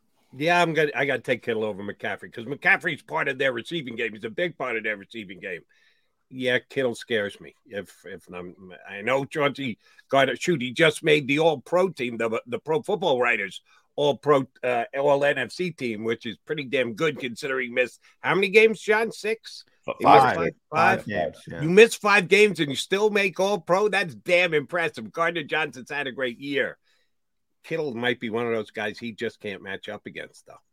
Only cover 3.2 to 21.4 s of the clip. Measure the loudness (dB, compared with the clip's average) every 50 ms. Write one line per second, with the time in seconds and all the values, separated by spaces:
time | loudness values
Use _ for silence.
3.2 | -2 -2 -2 -2 -2 -2 -2 -4 -6 -8 -8 -8 -8 -8 -8 -6 -6 -6 -6 -8
4.2 | -12 -10 -6 -4 -6 -4 -4 -6 -6 -4 -4 -4 -4 -4 -6 -6 -10 -14 -14 -14
5.2 | -14 -14 -14 -14 -12 -12 -12 -12 -14 _ _ _ _ _ _ _ _ _ _ _
6.2 | _ -16 -10 -4 -2 0 0 0 -2 -4 -4 -2 -2 -2 -2 -4 -6 -2 -2 -2
7.2 | -2 -2 -6 -10 -18 -20 -20 _ _ -12 -12 -12 -12 -12 -16 _ -18 -18 -18 -18
8.2 | -16 -16 -14 -14 -14 -14 -16 -18 -20 -20 -20 -20 -18 -16 -12 -6 -2 -2 -2 -2
9.2 | -2 -4 -2 0 0 0 -2 -2 -8 -8 -8 -10 _ _ _ _ _ 0 2 2
10.2 | 2 2 -2 -4 -2 -2 -2 -2 -2 -4 2 4 4 4 4 2 2 2 2 4
11.2 | 2 0 0 2 4 2 2 0 -4 -2 0 2 2 0 -2 -4 -6 -6 -4 -2
12.2 | -2 -2 -2 -4 -6 -6 -8 -8 -4 -2 -4 -2 -2 -2 -4 0 0 2 2 4
13.2 | 4 2 2 0 -2 -6 -10 -14 _ _ _ _ _ _ -4 0 2 2 0 2
14.2 | 4 4 4 4 4 -2 _ -6 -2 -2 0 -2 -2 -4 -2 0 2 4 4 4
15.2 | 4 2 2 0 -2 -6 -4 -6 -6 -6 -6 -6 -6 -6 -4 -4 -2 -4 -4 -4
16.2 | -6 -10 -10 -10 _ -8 -8 -8 -6 -2 0 0 0 0 -2 -2 -2 -2 -2 -2
17.2 | -6 -8 -8 -8 -6 -4 -4 -4 -4 -2 0 0 0 0 -2 -14 _ _ _ _
18.2 | -2 0 2 2 2 4 6 6 6 6 4 2 0 0 0 2 0 -2 -6 -6
19.2 | -4 -6 -6 -6 -8 -18 -20 -20 -20 _ _ _ -8 -8 -4 2 6 8 8 10
20.2 | 8 6 4 0 -2 -4 -4 _ _ -4 0 2 4 4 2 0 -2 -4 -4 -2
21.2 | -2 -4 -6 -10